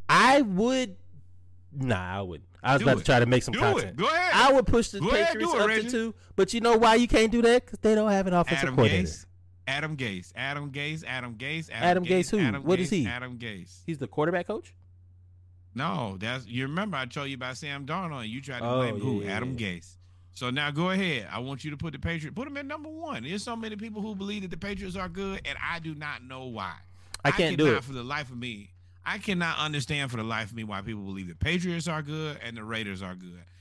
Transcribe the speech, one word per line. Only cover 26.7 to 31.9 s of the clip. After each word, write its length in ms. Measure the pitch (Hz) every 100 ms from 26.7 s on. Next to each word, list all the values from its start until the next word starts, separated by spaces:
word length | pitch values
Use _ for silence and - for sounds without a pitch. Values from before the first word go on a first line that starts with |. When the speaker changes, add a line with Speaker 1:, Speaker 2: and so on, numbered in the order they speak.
| 73 - - - -
Speaker 1:
I 80 | 143
can't 260 | 143 165 165
do 60 | 151
Speaker 2:
cannot 120 | 143
Speaker 1:
it. 60 |
Speaker 2:
for 80 | 127
the 120 | 127
life 260 | 120 147 131
of 80 | 123
me. 340 | 123 104 101 - - -
I 140 | - 196
cannot 400 | 208 180 165 151
understand 520 | 151 147 - 147 139
for 60 | 120
the 60 |
life 280 | 110 110 107
of 40 |
me 80 | 113
why 160 | 107 98
people 200 | 101 107
believe 240 | 98 95 90
the 60 |
Patriots 540 | 82 147 180 180 170
are 140 | 160